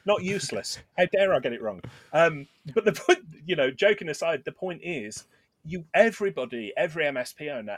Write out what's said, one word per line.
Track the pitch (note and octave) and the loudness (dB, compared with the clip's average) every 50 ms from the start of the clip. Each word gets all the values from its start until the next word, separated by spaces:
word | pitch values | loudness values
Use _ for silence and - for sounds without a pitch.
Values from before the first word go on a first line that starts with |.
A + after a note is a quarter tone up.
| _ | _
not | G3 G#3 G3 F3+ | 0 0 0 0
useless. | F#3 G3+ G3 - - - G2+ - - - - - _ _ | -2 -4 -4 -4 -4 -6 -6 -6 -8 -10 -12 -12 _ _
How | - F3+ | 0 2
dare | F3+ - F#3+ G3 F#3+ F3 | 2 4 2 4 4 4
I | C#3 | 2
get | B2+ C3+ A#2+ | 2 0 -4
it | A2 | -2
wrong? | A2+ G#2+ G2 F2+ - - - - - _ - | -6 -6 -6 -6 -12 -16 -18 -18 -20 _ 4
Um, | D3+ E3 E3+ D#3+ C#3+ C#3 - _ _ _ D#3 - | 4 6 6 4 0 -10 -14 _ _ _ -2 -2
but | A3+ G#3+ | 2 2
the | G#3+ - | 2 0
point, | - - - F4+ - - D#3+ D#3 - D3 | 0 2 2 2 2 2 -12 -20 -18 -6
you | E3 F3+ | -4 0
know, | D3+ C#3 C3 | 2 2 2
joking | C3+ - F#3+ G#3 G#3+ G#3 G3 D#3+ | 2 4 4 4 4 4 0 -6
aside, | D3 - - E3 E3 C#3 - | -6 -2 -2 -2 -2 -2 -4
the | D#3+ D#3 | -8 -10
point | _ - F#3 F3 D#3+ - | _ -8 -6 -6 -8 -8
is, | E3+ F3 C#3 G#2+ G#2 G#2+ - - _ _ _ _ _ _ _ _ | -8 -6 -6 -6 -8 -10 -14 -16 _ _ _ _ _ _ _ _
you, | D#3 E3+ F#3 D#3+ - - | -10 -10 -10 -10 0 4
everybody, | E3+ G#3+ A3+ A3 - G#3 G3 F3 C#3+ B2+ A#2 B2 A#2 A2 G2+ - | 6 6 6 4 0 -2 -2 -2 -2 -6 -4 -6 -6 -6 -4 -2
every | - D#3+ F3+ D3+ E3+ D#3 | 0 -2 0 0 0 0
M | C#3+ C#3 B2+ | 0 0 -2
S | B2 - - | -6 -6 -8
P | - D3+ D3 | -10 -10 -8
owner | D3 B2 G#2+ G#2 G2+ | -8 -8 -8 -8 -10